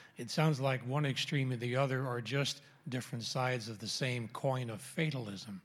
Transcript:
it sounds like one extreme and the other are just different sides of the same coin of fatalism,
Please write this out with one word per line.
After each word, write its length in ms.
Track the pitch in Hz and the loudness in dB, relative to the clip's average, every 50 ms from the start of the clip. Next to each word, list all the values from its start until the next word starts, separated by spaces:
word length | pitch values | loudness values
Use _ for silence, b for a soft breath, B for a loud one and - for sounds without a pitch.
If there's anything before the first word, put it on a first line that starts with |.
| B B B - | B B B -10
it 100 | 123 113 | -8 -4
sounds 300 | - - 156 160 151 127 | 2 4 4 4 4 4
like 260 | 135 135 131 127 110 | 4 2 2 2 0
one 200 | 123 131 147 151 | 0 0 2 2
extreme 480 | 139 123 - - - 156 143 135 127 127 | 2 2 0 0 0 2 2 2 2 0
and 80 | 117 | 0
the 160 | 120 120 120 131 | 0 2 4 4
other 280 | 139 131 131 131 135 | 4 4 2 0 0
are 140 | 131 120 120 | 0 -2 -2
just 400 | 117 107 131 139 139 - - - B B B B B - | -2 0 0 2 2 2 -2 -4 B B B B B -4
different 340 | 120 127 113 - - 117 110 | -4 -4 -4 -4 -6 -6 -4
sides 460 | - - 135 127 127 127 123 107 117 | -2 0 2 2 2 2 0 -2 -6
of 100 | 113 98 | -8 -8
the 80 | 113 104 | -6 -4
same 400 | - - 143 127 123 120 117 107 | -2 0 0 0 0 -2 -4 -4
coin 400 | - - - 139 131 127 127 113 | -6 -2 0 2 2 2 0 -2
of 120 | 110 101 | -6 -8
fatalism, 800 | - - - - 165 156 147 131 117 104 98 95 - 107 101 92 - | -10 -8 -2 0 0 0 0 -2 -4 -6 -6 -8 -8 -10 -10 -10 -12